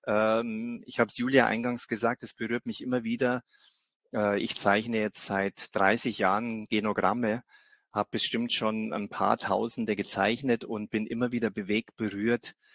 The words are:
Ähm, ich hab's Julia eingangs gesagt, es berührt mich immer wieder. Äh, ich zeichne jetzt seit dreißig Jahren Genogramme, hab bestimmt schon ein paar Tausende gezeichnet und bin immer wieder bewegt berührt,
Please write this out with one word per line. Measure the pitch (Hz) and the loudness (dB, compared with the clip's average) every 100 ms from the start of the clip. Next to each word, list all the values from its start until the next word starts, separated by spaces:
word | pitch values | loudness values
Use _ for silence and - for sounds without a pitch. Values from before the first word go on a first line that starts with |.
| - | 0
Ähm, | 107 110 110 117 110 120 117 - | 2 4 2 0 -6 -6 -8 -10
ich | - | 0
hab's | 117 - | 0 2
Julia | 123 135 117 | 4 6 6
eingangs | 110 120 123 - | 2 -2 -4 -4
gesagt, | 110 117 120 | 0 0 -2
es | 110 | -8
berührt | - 113 120 117 | -6 -4 -2 -4
mich | 110 | -8
immer | 127 127 | -2 -2
wieder. | 113 117 127 123 _ - - _ _ _ _ | -2 0 0 0 _ -20 -20 _ _ _ _
Äh, | 117 104 101 | 0 2 2
ich | 113 - | -2 0
zeichne | 104 101 117 113 | 4 4 2 -2
jetzt | 107 - | -2 -4
seit | - 98 98 - - | -2 0 -2 -4 -6
dreißig | - 98 - 127 104 | 2 4 4 0 2
Jahren | 98 101 117 110 107 | 2 2 -2 -6 -2
Genogramme, | 107 107 104 95 113 117 113 - - _ _ _ | -2 0 0 2 2 0 -2 -6 -20 _ _ _
hab | 104 104 | -4 -2
bestimmt | 110 - 120 120 | 0 0 0 -2
schon | - 110 110 110 | 0 0 -2 -4
ein | - 101 | -6 -6
paar | - 98 113 | -2 0 0
Tausende | - 95 117 - 110 101 | 0 0 0 -2 -2 -2
gezeichnet | 98 - 98 120 135 117 - | -2 0 0 0 0 0 -2
und | 110 104 | -6 -2
bin | 110 107 | -4 -2
immer | 117 123 | -2 -2
wieder | 120 110 | 0 -2
bewegt | 98 95 107 - - | -2 -2 -2 -2 -6
berührt, | 107 101 107 120 - - _ | -6 -2 0 0 -2 -16 _